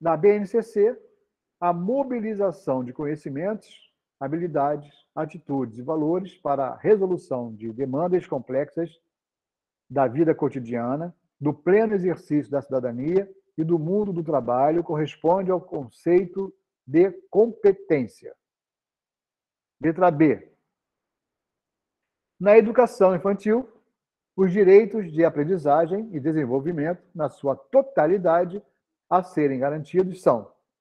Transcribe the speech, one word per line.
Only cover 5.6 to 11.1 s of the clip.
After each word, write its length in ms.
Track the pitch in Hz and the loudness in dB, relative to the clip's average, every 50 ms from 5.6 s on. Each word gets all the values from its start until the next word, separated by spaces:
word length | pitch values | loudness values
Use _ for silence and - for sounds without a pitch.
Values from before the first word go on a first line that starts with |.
| 127 117 110 120 | -4 -6 -8 -10
e 40 | |
valores 540 | 123 139 160 160 147 156 170 185 190 180 - _ | -8 -6 -4 -2 -2 -2 -2 -4 -4 -8 -12 _
para 320 | - 147 139 139 135 123 | -6 -4 -2 -2 -2 -4
a 60 | 120 | -6
resolução 760 | - - 185 220 202 190 185 180 165 - - 135 123 120 117 110 | -2 0 2 2 2 2 0 -4 -4 -6 -6 -8 -8 -8 -8 -12
de 180 | 104 110 113 | -12 -12 -12
demandas 540 | 110 120 139 131 127 143 170 180 180 180 - - | -8 -6 -6 -4 -4 -2 -2 0 0 -2 -2 -4
complexas 720 | 156 135 120 - 127 135 147 147 - 165 170 165 - _ _ _ _ _ _ _ _ _ _ _ _ _ _ _ _ _ _ - | -8 -10 -8 -6 -4 -4 -4 -4 -6 -8 -8 -8 -10 _ _ _ _ _ _ _ _ _ _ _ _ _ _ _ _ _ _ -6
da 180 | 127 139 135 123 | -2 0 0 0
vida 260 | 113 147 170 160 151 | 0 0 0 0 0
cotidiana, 840 | - 156 131 - 135 117 113 120 117 117 120 131 151 165 175 | 0 -2 -4 -4 -6 -8 -8 -6 -6 -4 -4 -6 -6 -8 -10